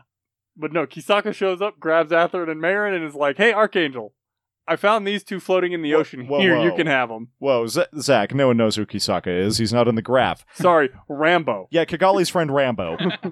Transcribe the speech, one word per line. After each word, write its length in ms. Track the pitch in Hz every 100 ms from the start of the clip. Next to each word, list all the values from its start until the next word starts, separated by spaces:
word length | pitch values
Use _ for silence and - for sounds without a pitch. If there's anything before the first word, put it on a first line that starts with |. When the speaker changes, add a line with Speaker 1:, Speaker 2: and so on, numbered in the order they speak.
| _ _ _ _ _ _
Speaker 1:
But 160 | 147
no, 120 | 160 143
Kisaka 480 | - - 202 208
shows 280 | 196 196 180
up, 180 | 208 202
grabs 320 | 160 160 156
Athrun 380 | 165 170 185 165
and 80 | 156
Marin, 340 | 165 196 208
and 120 | 185 160
is 100 | 143
like, 220 | 143 139
"Hey, 160 | 214
Archangel, 600 | 208 214 202 156 127 107 _ _ _ _ _ -
I 80 | 165
found 320 | 202 220 196
these 160 | 202
two 160 | - 190
floating 320 | - 185 180
in 100 | 175
the 120 | 151
Speaker 2:
Whoa, 60 | 156
Speaker 1:
ocean. 280 | 151 131 123
Speaker 2:
whoa, 120 | 143
Speaker 1:
Here, 160 | 185 165
you 100 | 175
Speaker 2:
whoa. 40 | 180
Speaker 1:
can 120 | 160
have 220 | 135 120
'em." 200 | 110 113 _
Speaker 2:
Whoa, 260 | 135 127 117
Z-, 160 | 131 175 151
Zach, 340 | 131 127 101 135
no 120 | 135
one 100 | 120
knows 180 | 110 107
who 100 | 104
Kisaka 420 | 104 - 92 95
is. 320 | 90 98 107
He's 120 | 110
not 140 | 120 120
in 80 | 113
the 60 |
graph. 440 | 110 131 107 80 _ -
Speaker 1:
Sorry, 340 | 180 170 135 - _
Rambo. 640 | 143 156 175 143 107 92
Speaker 2:
Yeah, 140 | 165 160
Kigali's 420 | 165 190 196 170
friend 240 | 180 156
Rambo. 440 | 139 135 110 87 82
<laughs> 40 | 180 - 190